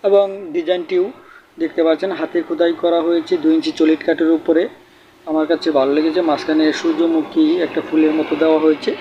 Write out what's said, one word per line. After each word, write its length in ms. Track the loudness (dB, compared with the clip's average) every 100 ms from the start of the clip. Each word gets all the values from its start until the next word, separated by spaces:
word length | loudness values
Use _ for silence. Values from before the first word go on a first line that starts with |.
এবং 200 | 4 4 2 -4 -6
ডিজাইনটিও 500 | -6 -2 -2 0 -2 -2 -6 -20 -20 _ -8
দেখতে 180 | -6 0 0
পাচ্ছেন 240 | 2 -2 -4
হাতে 180 | -4 -4 -4
খোদাই 240 | 0 0 0
করা 180 | 0 0 2
হয়েছে 280 | 0 0 0
দুই 100 | 2 2
ইঞ্চি 160 | 0 0
চলিত 200 | 2 2 0
কাঠের 240 | 0 2 0
উপরে। 240 | 2 0 0 -8 -20 _ _ _ -4
আমার 160 | -2 0
কাছে 180 | -2 0 0
ভালো 140 | 2 2
লেগেছে, 240 | 0 0 0
মাঝখানে 340 | -2 0 0 0 0
সূর্যমুখী 640 | -4 -2 0 0 -2 0 2 2 -2
একটা 140 | -4 -2
ফুলের 240 | 0 2 0
মতো 140 | -2 0
দেওয়া 160 | 2 4
হয়েছে 260 | 2 0 -2 -6